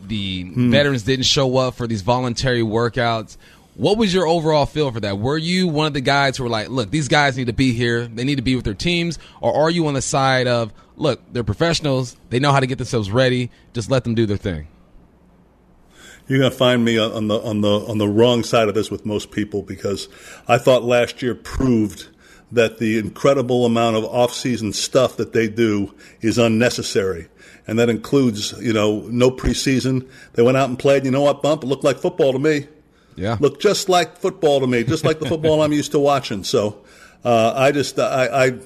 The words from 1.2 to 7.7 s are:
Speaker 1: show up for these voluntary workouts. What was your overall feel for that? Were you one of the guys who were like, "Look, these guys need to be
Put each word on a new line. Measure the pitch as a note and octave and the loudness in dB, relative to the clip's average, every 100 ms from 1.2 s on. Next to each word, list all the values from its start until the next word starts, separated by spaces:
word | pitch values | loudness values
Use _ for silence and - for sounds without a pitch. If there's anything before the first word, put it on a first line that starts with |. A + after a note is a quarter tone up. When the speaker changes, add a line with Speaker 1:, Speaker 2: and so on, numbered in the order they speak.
| A#2+ | 0
Speaker 1:
show | D3+ C3+ B2+ | 2 2 2
up | B2+ | 0
for | A#2+ A#2 | -4 -6
these | A2 | -4
voluntary | F2+ B2 B2+ A2+ C#3 A#2+ | 0 0 -2 -2 -2 0
workouts. | A2+ A2 A#2+ B2+ A#2 A2+ G2+ - - - _ | 0 0 0 0 -2 -2 -8 -18 -20 -20 _
What | - C#3+ G#3+ | -4 0 2
was | G#3 | 2
your | F#3 D#3+ | 2 2
overall | E3+ D#3 D3+ | 0 2 2
feel | C3+ D3+ C#3+ | 0 -2 -4
for | A2+ | -4
that? | G2+ G2 | -6 -2
Were | A#2+ D#3+ | -2 -2
you | D#3+ F#3 F3+ | -2 0 0
one | D3 D#3 | 0 -2
of | |
the | C#3+ | -2
guys | C3 C#3+ C#3 B2+ | 0 2 0 -2
who | |
were | A#2+ | -4
like, | A2+ G2 | -4 -4
"Look, | C3 G2 | -6 -2
these | D#3 C3 | -2 0
guys | D3+ C#3+ C3 | 2 2 0
need | B2 | -4
to | |
be | G#2+ C3 | 0 0